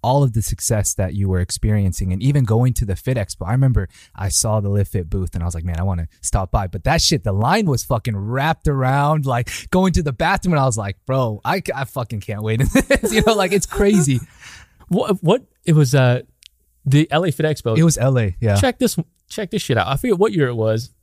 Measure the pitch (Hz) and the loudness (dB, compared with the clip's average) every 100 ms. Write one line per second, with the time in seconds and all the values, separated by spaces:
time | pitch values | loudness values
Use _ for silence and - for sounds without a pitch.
0 | 117 139 135 110 - - - 110 95 - | 2 2 2 0 -4 -4 -2 0 0 -2
1 | 92 101 98 92 90 - 110 107 98 85 | -4 -2 0 0 -2 -2 0 2 0 -2
2 | 92 92 131 143 117 110 127 120 104 92 | -2 0 2 2 2 2 2 0 -2 -4
3 | - 127 98 - 85 123 135 110 95 - | -2 -4 -4 -8 -4 2 2 2 -2 -10
4 | - - 95 - 113 107 101 101 95 104 | -20 -8 -4 -2 0 0 0 0 0 -4
5 | 82 95 90 - 85 82 85 82 95 87 | -4 -4 -4 -4 -4 -4 -6 -4 -2 -4
6 | 82 _ - 101 92 117 95 90 127 165 | -6 _ -4 -4 -2 -2 -4 -4 0 0
7 | - 151 107 98 117 202 196 127 - 120 | 2 0 0 0 2 2 2 -2 -2 -4
8 | - 101 104 127 151 156 - 139 127 139 | -2 -6 -4 -4 -2 0 0 0 0 2
9 | 143 156 135 120 120 - - 180 190 180 | 2 0 0 -2 -4 -8 -2 0 2 2
10 | 151 123 165 196 180 156 131 113 101 98 | -2 -2 0 0 0 2 2 0 -6 -10
11 | - 131 120 107 - 175 - 135 139 - | -4 -2 -2 -4 -4 -4 -4 -8 -6 -8
12 | 117 110 - 104 110 113 - 277 277 277 | -6 -8 -8 -6 -2 0 2 2 2 0
13 | 226 220 233 208 185 196 - - 202 208 | 2 2 2 2 2 0 -2 0 2 4
14 | 139 127 - - - - - _ - 185 | 2 0 -4 -20 -20 -20 -20 _ -4 -2
15 | - 190 165 247 - _ - 156 139 135 | 0 0 2 2 0 _ 2 4 4 4
16 | 127 123 - _ - _ _ _ 139 139 | 4 2 -4 _ -20 _ _ _ 2 2
17 | 160 147 180 - 156 151 120 117 165 - | 4 0 0 -2 -2 -2 0 2 2 2
18 | 127 127 107 90 113 101 262 240 247 - | 2 2 0 -2 0 2 0 0 -2 -2
19 | - _ _ - 196 208 - 113 95 139 | -6 _ _ -10 -6 -6 -2 -2 0 -2
20 | 254 180 220 190 131 117 110 110 123 _ | 0 2 2 2 0 0 0 0 -4 _